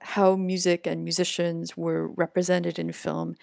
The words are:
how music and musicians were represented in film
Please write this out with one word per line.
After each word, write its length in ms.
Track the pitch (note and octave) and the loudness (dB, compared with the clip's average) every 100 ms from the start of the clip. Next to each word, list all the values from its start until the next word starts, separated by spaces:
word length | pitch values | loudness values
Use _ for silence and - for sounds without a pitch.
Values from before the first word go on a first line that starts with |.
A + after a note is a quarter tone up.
how 340 | - - F#3+ F#3+ | -6 4 4 4
music 500 | F#3 F#3 F3+ F3 - | 2 2 2 2 0
and 160 | E3 | -4
musicians 720 | E3 E3 F3 - F3 E3 E3+ - | -2 0 0 0 -2 -2 -6 -4
were 320 | E3 D#3+ E3 | -2 -2 -2
represented 720 | - E3 F3+ F3+ F3+ F3 E3 | -2 -2 0 2 0 0 -4
in 140 | E3+ | -6
film 420 | E3 - D#3+ E2 - | -6 -4 -4 -4 -8